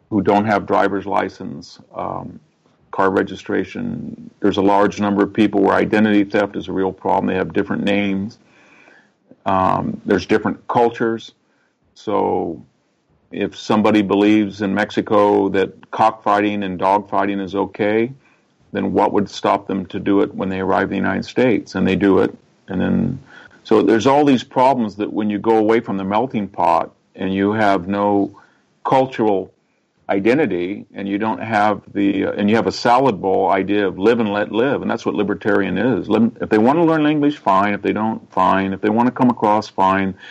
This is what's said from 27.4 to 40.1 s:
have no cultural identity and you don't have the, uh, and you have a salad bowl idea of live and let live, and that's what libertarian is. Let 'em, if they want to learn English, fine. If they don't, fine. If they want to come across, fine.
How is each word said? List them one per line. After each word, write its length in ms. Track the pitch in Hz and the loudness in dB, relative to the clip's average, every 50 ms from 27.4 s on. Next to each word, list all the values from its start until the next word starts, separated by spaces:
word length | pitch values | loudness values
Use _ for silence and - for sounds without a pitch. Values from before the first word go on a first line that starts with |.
| 98 101 | 0 0
have 360 | 107 110 110 101 98 92 85 95 | 2 2 2 2 2 0 -2 -4
no 500 | 101 101 101 104 101 101 98 98 - - - _ _ _ _ _ _ _ - | -2 0 0 2 2 2 0 -2 -6 -14 -20 _ _ _ _ _ _ _ -2
cultural 680 | - 135 131 131 131 - - 113 107 101 95 92 - _ _ _ _ _ _ _ _ _ _ _ - | 0 2 2 2 0 -2 -2 0 0 0 -2 -4 -8 _ _ _ _ _ _ _ _ _ _ _ -4
identity 760 | 98 98 98 113 127 156 151 107 92 87 87 92 104 110 - - | -4 0 2 2 2 2 2 0 -2 -4 -4 -6 -8 -10 -12 -16
and 160 | - 104 98 98 | -14 -10 -6 -4
you 80 | 101 | -4
don't 220 | 101 110 110 - - | -2 -2 -4 -4 -6
have 420 | 110 113 113 104 104 107 101 92 - - | -6 -2 0 2 2 2 0 -2 -8 -8
the, 340 | - 101 101 98 95 98 98 | -4 0 0 0 0 0 -2
uh, 60 | - | -2
and 180 | - - 104 104 | -2 0 0 2
you 60 | 110 | 2
have 100 | 113 98 | 2 2
a 60 | 95 | 0
salad 480 | - - - 123 120 131 139 131 101 85 | -4 0 2 2 4 4 4 2 0 0
bowl 300 | 87 95 95 95 95 90 | -2 -2 0 0 2 2
idea 360 | 95 98 92 92 104 104 101 | 0 0 0 0 0 0 0
of 120 | 92 82 90 | -2 -2 2
live 220 | 95 113 123 117 | 2 2 4 4
and 100 | 113 101 | 0 -2
let 180 | 101 104 104 - | 0 -2 -2 -2
live, 320 | - 107 123 143 120 90 | 0 0 0 0 0 -2
and 80 | 90 107 | -2 -4
that's 160 | 113 - - | -6 -4 -4
what 80 | 98 69 | -4 -2
libertarian 640 | 85 101 98 101 98 - 110 101 101 98 92 92 95 | -2 -2 -2 -4 -2 0 0 0 0 0 -2 -2 -2
is. 300 | 107 131 113 87 - - | 0 0 0 -2 0 0
Let 140 | 107 110 | 2 2
'em, 140 | 117 107 - - | 2 2 0 -4
if 80 | 87 85 | -2 2
they 100 | 110 107 | 2 4
want 200 | 110 123 147 170 | 4 4 4 4
to 60 | 170 | 2
learn 220 | 160 160 156 151 | 2 2 2 2
English, 320 | 147 156 147 143 147 143 - | 0 2 2 0 0 0 0
fine. 340 | - 104 95 95 101 104 | -2 0 0 2 0 0
If 100 | 104 98 | -2 -2
they 100 | 98 95 | -2 -2
don't, 380 | 92 104 110 113 110 - - _ | -2 0 -2 -2 -4 -6 -10 _
fine. 400 | - 92 92 92 95 95 98 95 | -2 0 2 2 2 2 0 -2
If 80 | 95 90 | -4 -2
they 100 | - 107 | 0 0
want 160 | 107 117 120 | 2 2 2
to 60 | 123 | 0
come 180 | 120 - 131 123 | 2 2 2 2
across, 380 | 117 - 117 104 104 110 101 - | 2 2 2 2 2 2 0 -4
fine. 460 | - - 95 95 95 98 98 95 | -2 0 2 2 2 2 0 -2